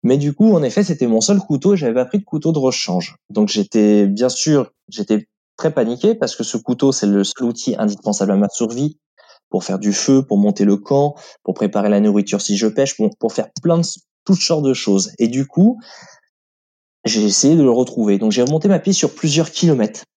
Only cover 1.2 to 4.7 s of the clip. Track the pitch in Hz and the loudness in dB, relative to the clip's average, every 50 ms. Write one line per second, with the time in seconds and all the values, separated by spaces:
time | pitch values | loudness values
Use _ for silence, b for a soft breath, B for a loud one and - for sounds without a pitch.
1.2 | - - 208 196 - - 151 131 - 196 202 180 147 120 113 127 127 123 - 208 | 2 2 0 0 0 0 -4 0 2 2 2 2 0 0 0 0 -2 0 -2 -4
2.2 | 196 _ - 151 147 160 165 151 131 131 123 - - - 87 90 82 - - _ | -4 _ -8 -4 -2 -2 -2 0 0 -2 -2 -2 -6 -4 -4 -4 -4 -6 -14 _
3.2 | _ _ 101 107 107 101 - 107 98 - - 110 104 104 104 104 101 98 101 104 | _ _ -2 -2 0 0 0 -4 -4 0 0 2 4 4 4 4 4 2 0 0
4.2 | 123 127 127 - - 156 151 143 120 - | -2 -2 -2 -2 0 0 2 0 0 -2